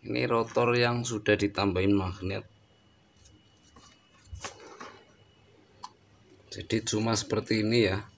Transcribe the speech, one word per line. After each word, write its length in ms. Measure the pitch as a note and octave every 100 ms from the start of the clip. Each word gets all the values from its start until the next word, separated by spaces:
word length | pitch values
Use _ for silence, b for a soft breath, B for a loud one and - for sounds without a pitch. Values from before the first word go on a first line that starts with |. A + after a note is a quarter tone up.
| A2
ini 160 | A#2+
rotor 560 | B2 A#2 A2+ - B2 A#2+
yang 240 | A#2+ A#2+
sudah 320 | A#2+ A2+ - G#2
ditambahin 560 | G2+ - G2+ F#2 F#2+
magnet. 560 | G2+ F#2 F2+ F#2 G2 - _ _ _ _ _ _ _ - - _ _ _ - - - _ _ - - - - - - - - - _ _ _ - - - - - _ _ _ - - - -
Jadi 240 | F#2+ A2+ -
cuma 320 | G#2+ A2 A2+
seperti 480 | - G#2+ - A2 G#2+
ini 160 | A#2+
ya. 160 | G#2 G2 -